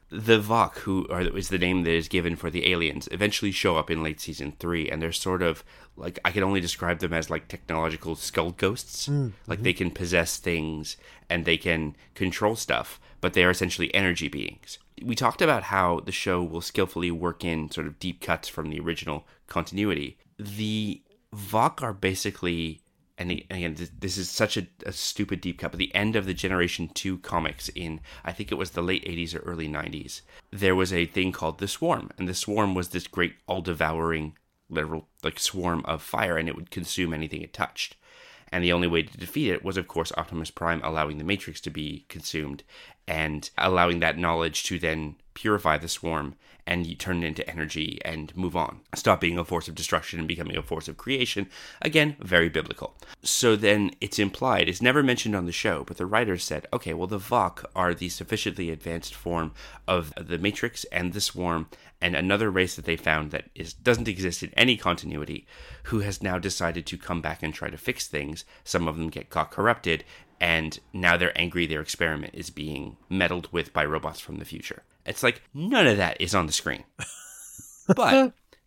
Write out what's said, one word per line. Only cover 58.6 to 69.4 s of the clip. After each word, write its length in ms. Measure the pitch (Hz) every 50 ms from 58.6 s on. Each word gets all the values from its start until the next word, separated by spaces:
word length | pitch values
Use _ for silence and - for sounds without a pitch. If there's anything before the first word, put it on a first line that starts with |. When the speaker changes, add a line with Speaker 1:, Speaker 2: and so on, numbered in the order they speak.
| 90 82
Speaker 1:
advanced 460 | 80 76 - 85 82 85 - - -
form 380 | - - 87 85 85 82 78 - - - - - - -
of 260 | - 92 90 82 76 73 -
the 160 | 82 78 87
Matrix 460 | 82 90 101 104 - - - - - - -
and 220 | - 87 87 90 87
the 80 | 104
swarm 460 | - - - - 90 87 82 80 80 - - - - - - -
and 160 | 90 87 87
another 360 | 73 85 95 98 101 113 107
race 240 | 90 95 92 87 -
that 100 | - 82
they 100 | 87 82
found 340 | 80 - 82 78 78 78 76
that 140 | 78 76 - - -
is, 180 | - 80 80 -
doesn't 340 | - - 123 120 117 117
exist 360 | 110 95 92 95 90 87 - -
in 80 | - -
any 220 | - 117 127 120
continuity, 680 | 101 - 90 87 - - 78 76 73 73 - 76 - - - - - - - - - -
who 140 | - 117 107
has 200 | 98 101 95 -
now 160 | 104 95 90
decided 480 | 92 87 98 - - 90 85 78 87 78
to 120 | - 92
come 240 | 90 - - 90 85
back 200 | 78 76 80 -
and 140 | - 78 78
try 160 | - - -
to 60 | -
fix 280 | 80 - - 131 - -
things." 380 | - - 73 71 71 78 - - - - - -
Some 240 | - - 90 85
of 100 | 80 76
them 120 | 82 80 80
get 220 | - 73 - -
caught 180 | - 80